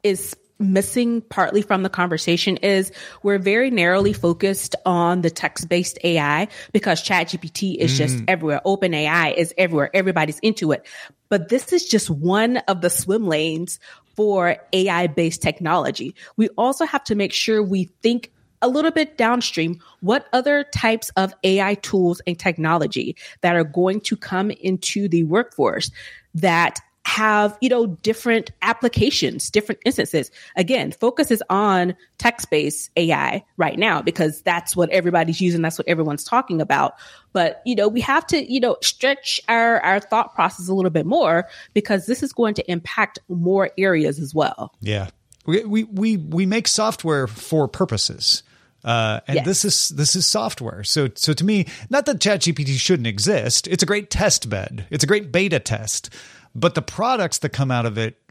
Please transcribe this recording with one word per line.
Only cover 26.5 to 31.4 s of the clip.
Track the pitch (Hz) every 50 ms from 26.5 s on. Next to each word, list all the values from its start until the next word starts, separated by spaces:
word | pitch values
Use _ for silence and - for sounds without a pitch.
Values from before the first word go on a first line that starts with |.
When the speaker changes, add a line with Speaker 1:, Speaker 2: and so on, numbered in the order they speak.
| 170 170 170 - - - _ _ _ _ _
Speaker 1:
have, | - - 214 220 214 214 208 208 208 208 -
you | 247 262
know, | 247 240 233
different | 202 170 - - 214 220 - - 240 226 226 226 - - _
applications, | 180 208 226 226 - 233 - - 208 285 - - 160 127 117 147 - -
different | - 208 208 - 214 _ -
instances. | 233 269 - - - - 156 127 - _ - - - -
Again, | - 185 165 262 233 - -
focus | - _ 226 247 240 - 294 -
is | 233 214